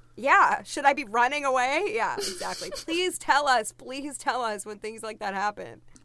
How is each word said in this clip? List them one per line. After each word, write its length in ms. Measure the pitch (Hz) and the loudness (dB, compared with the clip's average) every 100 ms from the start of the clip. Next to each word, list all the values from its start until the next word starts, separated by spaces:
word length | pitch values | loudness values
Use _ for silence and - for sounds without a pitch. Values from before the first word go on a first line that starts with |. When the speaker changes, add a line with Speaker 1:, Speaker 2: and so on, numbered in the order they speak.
| - - | -20 -4
Speaker 1:
Yeah, 460 | 254 392 302 208 | 4 6 6 2
should 200 | 196 311 | -4 2
I 100 | 277 | 2
be 100 | 311 | 2
running 400 | 220 226 247 294 | 0 2 2 2
away? 480 | 277 262 254 302 403 | 0 2 2 0 0
Yeah, 220 | 226 190 131 | 0 -2 -2
exactly. 540 | 196 359 - - - | -4 -4 -6 -6 -8
Speaker 2:
<laughs> 40 | |
Speaker 1:
Please 440 | 571 - 330 359 - | -8 -4 0 0 0
tell 280 | - 277 285 | 2 2 4
us. 240 | 247 214 | 2 0
Please 460 | - 247 262 285 262 | -8 -10 -8 -8 -4
tell 240 | 285 247 | -2 -2
us 220 | 233 208 214 | -2 -4 -8
when 120 | 208 | -10
things 220 | 220 226 | -10 -10
like 160 | 220 220 | -10 -8
that 140 | 202 | -6
happen. 480 | 196 208 208 175 110 - - | -2 -2 -4 -10 -14 -20 -20